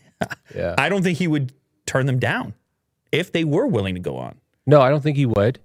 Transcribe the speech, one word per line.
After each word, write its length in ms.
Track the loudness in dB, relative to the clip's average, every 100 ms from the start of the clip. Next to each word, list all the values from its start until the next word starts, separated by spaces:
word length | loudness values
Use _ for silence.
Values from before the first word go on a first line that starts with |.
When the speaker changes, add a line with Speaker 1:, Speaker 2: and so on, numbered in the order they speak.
| _ -10 -10 -10 _
Speaker 1:
Yeah. 220 | -8 -4 0
Speaker 2:
I 120 | 0
don't 140 | 0
think 140 | -2 -2
he 80 | 0
would 240 | -2 -4 _ _ _ -4
turn 200 | 0 0
them 140 | 0
down 340 | -2 -4 -6 -14 _ _ _ _ -6
if 180 | -4 -2
they 140 | -2 0
were 200 | 0 0
willing 300 | -2 -2 -6
to 60 |
go 160 | -8 -8
on. 220 | -12 -16 _ _ 4
Speaker 1:
No, 160 | 6
I 80 | 6
don't 120 | 2
think 140 | 0 0
he 100 | 2
would. 340 | 2 2 0